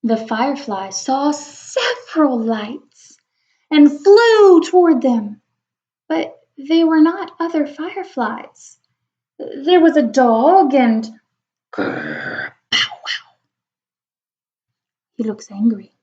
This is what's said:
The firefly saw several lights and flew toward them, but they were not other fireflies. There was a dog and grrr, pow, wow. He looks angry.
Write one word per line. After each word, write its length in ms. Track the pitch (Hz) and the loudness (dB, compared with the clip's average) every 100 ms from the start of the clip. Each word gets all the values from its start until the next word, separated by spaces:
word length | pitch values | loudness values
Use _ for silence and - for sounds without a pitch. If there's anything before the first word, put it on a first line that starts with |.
The 120 | 226 226 | -4 -4
firefly 720 | - 220 262 277 - 190 196 | -4 -4 -4 -4 -8 -10 -10
saw 420 | - - 269 285 | -12 -6 -2 -2
several 1040 | 294 - - - 523 494 480 - 330 294 247 | -4 -10 -20 -10 -6 -6 -6 -10 -8 -6 -4
lights 800 | 226 220 208 277 _ _ _ _ _ _ _ _ _ | -6 -8 -10 -16 _ _ _ _ _ _ _ _ _
and 200 | 302 294 | 4 4
flew 680 | 285 392 415 466 440 403 349 | 4 4 6 6 6 6 6
toward 400 | 330 359 349 269 | 4 2 4 2
them, 380 | 254 233 208 214 _ _ _ _ _ _ _ | 0 -2 -4 -14 _ _ _ _ _ _ _
but 300 | 330 - - _ - | -6 -6 -14 _ -20
they 280 | 277 330 | -2 0
were 160 | 330 320 | 2 4
not 320 | 320 370 349 _ | 2 0 -12 _
other 260 | 339 330 285 | -6 -4 -6
fireflies. 1120 | - 339 381 370 - 220 220 - _ - _ _ _ _ _ _ _ | -8 -12 -12 -12 -6 -6 -8 -16 _ -20 _ _ _ _ _ _ _
There 420 | - - 277 359 | -14 -8 2 4
was 160 | 330 302 | 6 2
a 60 | |
dog 720 | 233 269 247 226 277 381 285 | 0 2 2 2 4 4 4
and 340 | 277 240 220 226 - _ _ _ _ _ | 2 2 0 -4 -16 _ _ _ _ _
grrr, 800 | - - - - - - - - _ _ | -8 -8 -8 -10 -12 -12 -12 -14 _ _
pow, 200 | - - | -6 -6
wow. 440 | - - - _ _ _ _ _ _ _ _ _ _ _ _ _ _ _ _ _ _ _ _ | -10 -14 -14 _ _ _ _ _ _ _ _ _ _ _ _ _ _ _ _ _ _ _ _
He 80 | |
looks 260 | 220 208 - | -8 -8 -14
angry. 420 | 196 226 208 - _ | -4 -2 -2 -14 _